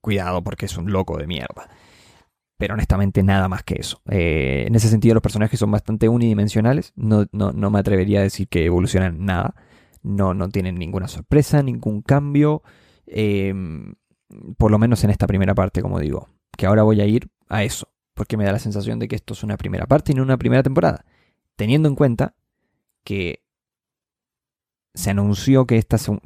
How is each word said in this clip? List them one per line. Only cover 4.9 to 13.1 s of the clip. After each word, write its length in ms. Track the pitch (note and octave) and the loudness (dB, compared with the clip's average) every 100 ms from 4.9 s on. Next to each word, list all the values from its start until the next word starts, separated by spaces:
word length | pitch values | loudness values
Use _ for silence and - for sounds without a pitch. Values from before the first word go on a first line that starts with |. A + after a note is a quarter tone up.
| A2 A2 | 4 4
los 80 | A2+ | 4
personajes 380 | - G2+ G#2+ - | 2 0 -2 0
son 100 | G#2 | 0
bastante 380 | G#2 - G#2+ A2+ | -2 -2 0 2
unidimensionales. 840 | A#2+ A#2 G#2 G#2 A2 A2+ C#3 - - | 2 2 0 0 0 0 0 -4 -6
No, 300 | G#2+ G#2+ G2+ | 2 2 2
no, 220 | G#2 G2 | -2 -4
no 180 | - G2+ | -2 0
me 80 | G#2 | 0
atrevería 400 | G2+ G2 F#2+ G2+ | 2 0 2 2
a 60 | |
decir 240 | G2 - F#2+ | 0 -2 -4
que 160 | F2 | 0
evolucionan 600 | E2 F2 G#2 F#2+ F#2 E2 | 2 2 2 0 0 -2
nada. 300 | G2 F#2 - - _ _ _ _ | -4 -2 -4 -8 _ _ _ _
No, 320 | - G2+ F#2+ | -6 -2 -2
no 140 | F#2 F#2 | -2 -4
tienen 260 | G2 F#2 | -4 -4
ninguna 320 | F2+ E2+ F#2+ F2+ | -6 -6 -6 -8
sorpresa, 560 | - - C#3+ C#3+ D3 | -10 0 2 4 2
ningún 400 | C3+ A#2+ A2+ G#2 | 0 -2 -4 -4
cambio. 600 | - C#3 C#3+ C#3+ D3+ D3+ - _ _ _ | 0 0 2 2 2 0 -6 _ _ _
Eh, 480 | - | -10